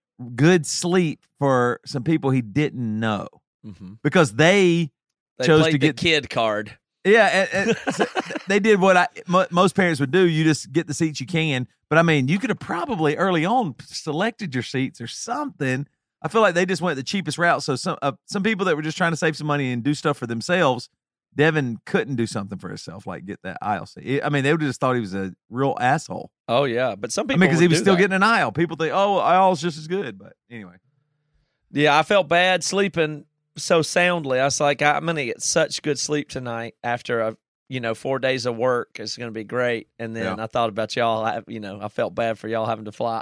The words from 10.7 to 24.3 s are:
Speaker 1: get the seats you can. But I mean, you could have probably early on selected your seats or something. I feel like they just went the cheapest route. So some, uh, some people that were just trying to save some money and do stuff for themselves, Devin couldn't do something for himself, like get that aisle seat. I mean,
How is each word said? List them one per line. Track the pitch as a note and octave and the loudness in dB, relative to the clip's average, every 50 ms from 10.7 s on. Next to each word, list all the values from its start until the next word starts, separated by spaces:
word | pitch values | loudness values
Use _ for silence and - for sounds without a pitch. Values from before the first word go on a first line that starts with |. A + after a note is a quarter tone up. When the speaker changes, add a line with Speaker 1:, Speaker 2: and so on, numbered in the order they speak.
Speaker 1:
get | C3+ E3 D#3+ | -2 -2 -2
the | D3+ C#3+ | -2 -4
seats | - E3+ D#3+ C#3+ - | -2 -2 -2 -4 -6
you | B2+ | -8
can. | - E3+ D#3+ D#3+ D#3 C3+ B2+ B2 - _ _ _ - | -4 -2 -2 0 0 -2 -2 -4 -8 _ _ _ 2
But | D3 | 4
I | E3 E3 | 4 6
mean, | E3 D#3 C#3+ B2+ | 6 4 2 2
you | C3+ F3+ | 2 0
could | G3+ C4+ A3+ | 0 -2 -4
have | - - | -6 -6
probably | - - - - E4+ D4 A3+ D#3+ D#3+ D3 D#3 | -6 -6 -6 -6 -4 -4 -2 0 0 0 0
early | - F#3 G3 F3+ D#3+ D#3 | 0 0 0 2 0 0
on | F#3+ A#3+ C4 A3 D3+ A2+ - | 0 0 0 -2 -2 -6 -10
selected | - - - - - D#3 C#3+ E3 G3+ A#3 - - G#3+ D#3 B2+ | -14 -16 -14 -10 -8 -6 -4 -2 -2 -4 -4 -6 -10 -6 -6
your | B2+ | -6
seats | A#2+ - - C3 C3 - - - | -6 -4 -4 -4 -4 -4 -6 -10
or | A#2 | -14
something. | - - - - A#3 B3 D4 D4 C4+ - - C#3+ C3 B2+ C3+ D3 - _ _ _ _ _ _ | -14 -12 -12 -10 -8 -8 -8 -8 -8 -8 -4 -4 -2 -2 -4 -6 -10 _ _ _ _ _ _
I | - | -6
feel | D#3+ - A3+ | -2 2 4
like | G#3+ F#3+ E3+ | 4 4 4
they | F3 F#3+ | 2 0
just | F3+ F#3+ D3+ | 0 0 -2
went | F3 F3+ C#3+ | -2 -2 -4
the | C3 C3 | -4 -6
cheapest | - G3+ G3 C#3+ D#3 - - | -6 -4 -4 -4 -4 -2 0
route. | F3 E3+ D3 A#2+ - | 2 2 2 2 0
So | - C3+ | -4 -4
some, | A#2+ - F#3 D#3 - - | -4 -2 -4 -4 -2 -2
uh, | C#3 - - _ | -4 -4 -4 _
some | - - G3+ F#3 | -8 -4 -2 -2
people | A3+ A3 F3+ G3 | 0 0 0 0
that | F#3 D3+ | 0 0
were | D3+ D3+ | 0 -2
just | D#3+ - | -4 -2
trying | - F3+ E3+ E3 | -2 0 0 0
to | |
save | - F3 D#3+ D3 | 0 -2 -2 -2
some | - D3+ | -2 -2
money | D3+ D3 C#3+ C#3 B2+ | -2 -2 0 0 -2
and | B2 A#2+ A2+ | -2 -2 -2
do | C#3+ D3+ | -2 -2
stuff | - - D3+ C#3 | 0 0 -2 -2
for | - B2 | -2 -4
themselves, | A#2 A#2 A2+ - - F3 F#3 E3 C3+ B2 A#2+ - - _ _ _ _ _ _ _ _ - | -6 -6 -6 -4 0 2 2 4 2 2 0 -6 -14 _ _ _ _ _ _ _ _ 0
Devin | C3+ D3 D#3+ D#3 D#3 C3+ A#2+ A2+ - - | 2 4 4 4 2 0 -2 -4 -8 -8
couldn't | - - F3+ - C#3 C3+ | -4 -2 -2 -2 -2 -2
do | A#2 A2+ | -2 -2
something | G#2+ - G#2+ G2 G2 G#2 F#2 | -2 -4 -6 -8 -8 -10 -12
for | G2 | -12
himself, | F2+ - - - - E2 G2+ - | -12 -14 -14 -14 -16 -16 -14 -12
like | G2 F2+ - F2 | -12 -12 -12 -10
get | G2 G2 - | -12 -12 -12
that | - F#2 - - - | -10 -12 -10 -6 -4
aisle | G#2 G#2 F2 - | -4 -4 -4 -6
seat. | - - F2 - - C3+ C#3+ - | -12 -16 -12 -6 -4 -4 -2 -2
I | |
mean, | D3+ | -2